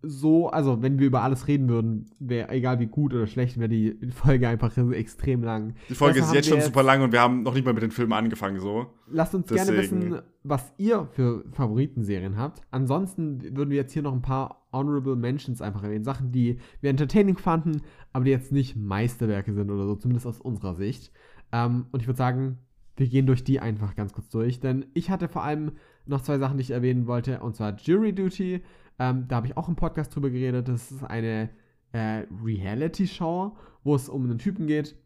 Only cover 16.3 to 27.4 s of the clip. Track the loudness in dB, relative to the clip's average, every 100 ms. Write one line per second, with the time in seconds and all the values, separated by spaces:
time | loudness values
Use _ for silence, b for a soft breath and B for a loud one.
16.3 | 2 0 0 B B -2 0 2 4 4
17.3 | 2 2 0 0 -4 b b b 0 2
18.3 | 2 2 0 0 -4 -4 -2 -2 0 -2
19.3 | 0 -2 -2 -2 -2 -2 -2 0 0 -2
20.3 | -8 -8 -6 -6 -4 -4 -6 -12 b b
21.3 | b b 0 0 0 -2 -6 -4 0 0
22.3 | 0 -4 -6 _ _ -20 -2 2 4 4
23.3 | 2 2 0 0 -4 -4 -6 -8 -8 -6
24.3 | -2 -2 -2 -2 -2 -2 -4 -2 -2 -2
25.3 | -4 -4 -2 -4 b b b -4 -4 0
26.3 | 0 0 -2 -2 0 2 2 0 -2 -2
27.3 | -4